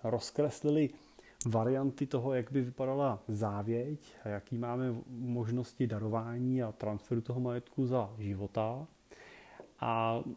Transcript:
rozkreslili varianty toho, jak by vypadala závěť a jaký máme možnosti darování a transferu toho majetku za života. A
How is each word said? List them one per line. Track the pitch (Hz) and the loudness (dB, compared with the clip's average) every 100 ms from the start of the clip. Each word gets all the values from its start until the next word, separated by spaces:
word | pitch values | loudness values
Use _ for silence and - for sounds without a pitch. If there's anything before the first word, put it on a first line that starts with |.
rozkreslili | 113 117 - - 147 - 151 151 143 - - - - - 123 | 0 0 0 0 0 2 2 4 4 0 -20 -20 -12 -4 0
varianty | 110 117 135 139 135 135 | 2 4 4 2 0 0
toho, | 135 127 | 0 2
jak | 127 120 | 0 0
by | 139 | 0
vypadala | 127 127 131 135 139 104 - | 0 -2 -2 2 2 0 -4
závěť | 104 107 101 104 117 135 151 - - | -2 0 0 0 0 -2 -6 -10 -12
a | 110 | -6
jaký | 101 - 117 | -6 -4 -4
máme | 120 123 131 113 - | -2 -2 -2 -2 -6
možnosti | 123 123 120 110 120 120 - 123 | -8 -2 -2 0 -2 -2 0 0
darování | 107 110 113 113 120 127 131 | 0 0 -2 -2 -2 2 2
a | 113 | 0
transferu | 107 107 107 - 117 | -2 -2 -2 -2 -2
toho | 113 120 | 0 -2
majetku | 123 120 - - 127 | -2 -2 -4 0 2
za | 127 101 110 | 2 0 -2
života. | 101 98 101 113 110 127 160 - - - - - - - - - | -4 -2 -2 0 0 -2 -8 -16 -20 -20 -20 -20 -20 -20 -20 -4
A | 120 113 113 117 - | 0 4 4 2 -2